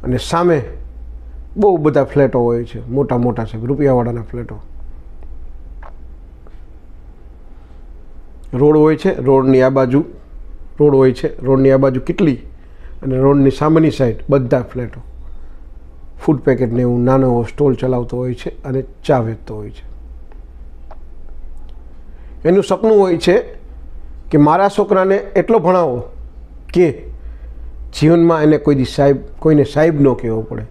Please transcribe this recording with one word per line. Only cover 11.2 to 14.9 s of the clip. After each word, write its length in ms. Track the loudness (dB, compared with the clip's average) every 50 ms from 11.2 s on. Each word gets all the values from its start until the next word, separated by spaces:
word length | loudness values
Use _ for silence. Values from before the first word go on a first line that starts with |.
| -4 -6 -6 -4
રોડની 300 | 0 2 2 4 6 6
આ 60 | 6
બાજુ 240 | 6 4 2 2 0
કીટલી 340 | -2 -4 0 2 2 2 2 -2 -6 -16 -18 -20 -20 -20 -20 -20 -16 -16 -14 -10 -6
અને 140 | -4 0
રોડની 340 | 2 4 4 6 6 6 4
સામેની 400 | 4 2 2 4 4 6 4 4
સાઈડ 260 | 2 2 0 0 0 -2 -2 0
બધા 320 | 2 2 2 2 0 0 0
ફ્લેટો. 380 | -4 -8 -8 -8 -8